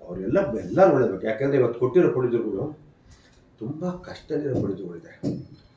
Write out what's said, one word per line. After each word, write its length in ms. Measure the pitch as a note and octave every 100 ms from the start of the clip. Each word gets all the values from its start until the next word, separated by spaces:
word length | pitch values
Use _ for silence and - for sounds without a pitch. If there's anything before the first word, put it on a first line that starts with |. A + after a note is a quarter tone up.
| -
ಅವರೆಲ್ಲ, 500 | F2+ G2 F3 G3 A2
ಎಲ್ಲರೂ 360 | F2+ D#3+ F#3+ C3+
ಒಳ್ಳೇದು. 260 | A2 F#2
ಯಾಕಂದ್ರೆ 380 | A2 A2+ C#3 C#3
ಇವತ್ತು 200 | A#2+ -
ಕೊಟ್ಟಿರೋ 300 | B2+ F3+ D3
ಪ್ರೊಡ್ಯೂಸರ್‌ಗಳು 720 | C3 B2 A2+ A2 G2 D3+ - - _ _ - _ _ _ -
ತುಂಬಾ 320 | A2+ D#3 F3+
ಕಷ್ಟದಲ್ಲಿರೋ 640 | F3+ - - - D3 C#3+
ಪ್ರೊಡ್ಯೂಸರ್‌ಗಳು 440 | B2 - - E2+ F2
ಇದ್ದಾರೆ. 460 | - - - - - - -